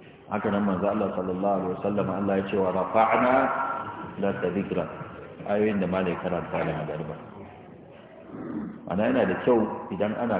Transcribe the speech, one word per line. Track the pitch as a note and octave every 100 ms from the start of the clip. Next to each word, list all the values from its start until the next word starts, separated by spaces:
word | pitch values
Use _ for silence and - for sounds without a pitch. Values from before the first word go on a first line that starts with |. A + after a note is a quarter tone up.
| - - -
Haka | G#2 G#2+
nan | G2+
manzo | G#2 F#2 G2+
Allah | G#2+ G2 -
sallallahu | F#2 F#2 G2+ G2
alaihi | F#2 F#2
wasallam, | G2+ G2+ F#2+
Allah | F#2 G2+ G2
ya | F#2+
ce, | G2+
"Wa | F#2+
rafa'na | F#2 F#2 A2+ A2 B2+ B2+ C3 C3 - - - - - - -
laka | G2 F#2+ F#2
dhikra." | F2+ F#2+ F#2 D#2+ - - - - - -
Ayoyin | G#2 G#2+ G2+
da | F2+
malai | F#2+ F#2 E2
karanta | F2+ F2 D#2+ F2
da | D#2+
magarba. | D#2 D2+ D2+ D#2 - - - F#2+ - - - - - - - - - - - - - -
Ana | F#2 A2+
yana | B2+
da | G2 F2+
kyau | - A#2+ G#2+ - -
idan | F2+ G#2 A2
ana | A#2+ F2+